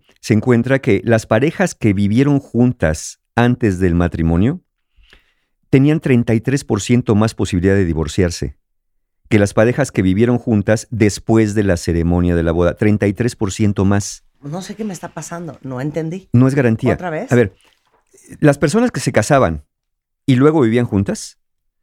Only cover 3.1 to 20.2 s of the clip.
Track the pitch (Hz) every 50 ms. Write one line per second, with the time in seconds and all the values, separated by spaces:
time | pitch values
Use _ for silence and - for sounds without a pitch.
3.1 | - _ _ _ - - 120 120 123 120 - 107 95 87 95 90 85 87 87 87
4.1 | - 82 82 82 82 85 98 123 160 185 _ _ _ _ _ _ _ _ _ _
5.1 | _ - _ _ _ _ _ _ _ _ _ _ - 135 135 147 151 160 - 156
6.1 | 131 117 117 - 113 110 110 - 131 143 - - 117 107 - - 120 120 123 -
7.1 | 113 101 107 113 - - 113 - - 87 85 98 95 101 98 82 82 76 80 73
8.1 | - - 95 87 82 - - 64 - _ _ _ _ _ _ _ _ _ _ _
9.1 | _ _ _ - - 104 101 101 - - 110 117 123 - 143 - - - 98 92
10.1 | 92 98 117 117 123 120 - - 113 104 98 - 110 110 - - - 104 113 104
11.1 | - - - - 113 113 113 107 101 110 104 98 90 85 - - 85 85 82 85
12.1 | 87 87 87 87 87 85 82 82 82 85 87 85 76 - - 107 107 104 - 101
13.1 | 101 - 120 120 - - 110 95 - - 110 101 101 - 98 95 101 101 101 -
14.1 | - - _ _ _ _ - 143 151 185 185 - 208 - 220 214 185 156 - -
15.1 | - - 156 - 175 170 175 160 - - - 131 131 123 131 151 147 165 160 160
16.1 | 165 190 185 _ - 120 127 131 131 135 131 120 113 113 - 123 - - - 180
17.1 | 156 156 214 269 - 120 117 95 - _ _ _ _ _ _ _ _ _ _ _
18.1 | _ _ _ - - - - 147 139 143 - 151 139 220 240 247 - - - 143
19.1 | - 110 107 - 147 135 123 87 80 73 - _ _ _ _ _ _ _ _ _
20.1 | _ _